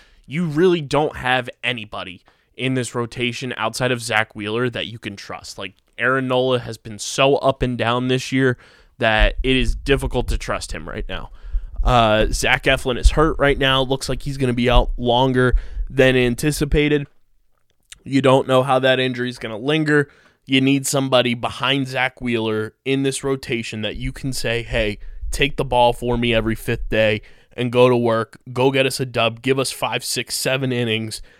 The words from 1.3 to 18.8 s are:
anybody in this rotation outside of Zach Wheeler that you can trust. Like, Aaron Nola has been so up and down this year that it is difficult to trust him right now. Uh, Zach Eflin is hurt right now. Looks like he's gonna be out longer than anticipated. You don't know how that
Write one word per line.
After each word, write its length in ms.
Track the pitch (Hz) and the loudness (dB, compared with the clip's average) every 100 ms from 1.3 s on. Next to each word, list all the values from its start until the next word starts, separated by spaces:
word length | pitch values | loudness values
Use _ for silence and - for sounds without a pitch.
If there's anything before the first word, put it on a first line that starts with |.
| 127 120 - | -2 -2 -6
anybody 600 | 120 120 104 101 90 90 _ _ _ - | -6 -6 -8 -12 -12 -16 _ _ _ -6
in 200 | 131 127 | -2 -2
this 180 | 117 | -4
rotation 600 | 123 117 - 120 117 127 - | -6 -6 -4 -4 -4 -8 -4
outside 340 | 113 113 127 | -6 -2 -2
of 100 | 123 | -2
Zach 340 | 117 107 110 110 | -2 -4 -4 -10
Wheeler 340 | 104 117 123 | -6 -4 -4
that 180 | 110 82 | -4 -10
you 120 | 113 | -10
can 160 | 107 101 | -14 -14
trust. 420 | - 90 - - | -14 -16 -14 -14
Like, 180 | 98 - _ - | -14 -16 _ -4
Aaron 300 | 123 131 127 | 0 0 0
Nola 320 | 127 131 123 | 0 2 0
has 180 | 117 110 | -2 -12
been 220 | 113 104 | -14 -12
so 360 | - - 139 139 | -6 2 4 4
up 240 | 135 - | 2 0
and 160 | 127 120 | -2 0
down 300 | 113 123 127 | 0 0 0
this 240 | 127 - | -2 0
year 260 | 131 131 123 - - _ - | 2 2 0 -8 -20 _ -2
that 360 | 113 107 107 - | 2 4 2 2
it 120 | 131 131 | 0 2
is 200 | 113 - | 2 -2
difficult 520 | - 135 127 123 113 | 0 0 2 -2 -2
to 80 | 110 | -4
trust 340 | - 98 - | -4 -6 -6
him 160 | 85 80 | -10 -8
right 180 | - - | -10 -8
now. 240 | 92 - - - - - - | -8 -10 -14 -6 -4 -4 -2
Uh, 440 | - 123 110 110 110 | 2 4 6 4 2
Zach 320 | - 120 127 | 0 0 2
Eflin 340 | 139 131 135 - | 2 0 0 2
is 120 | - | 4
hurt 260 | - 160 - | 4 2 2
right 200 | 139 127 | 2 2
now. 260 | 135 135 | 2 2
Looks 260 | 127 139 - | 0 -2 -2
like 140 | 110 | -6
he's 140 | 143 139 | -6 -2
gonna 160 | 123 | 0
be 180 | 123 120 | 2 4
out 200 | 120 - - | 4 2 0
longer 580 | 120 120 135 127 127 - - - - | 0 2 4 4 4 2 -2 -8 -2
than 280 | 131 131 127 | 4 4 4
anticipated. 920 | 123 120 151 143 143 156 147 147 139 _ _ _ _ _ _ _ _ - | 2 0 -2 -2 0 2 2 0 -2 _ _ _ _ _ _ _ _ -20
You 180 | - 135 | -2 2
don't 260 | 131 135 - | 6 4 4
know 140 | 131 | 2
how 160 | 139 | 4
that 220 | 131 | 2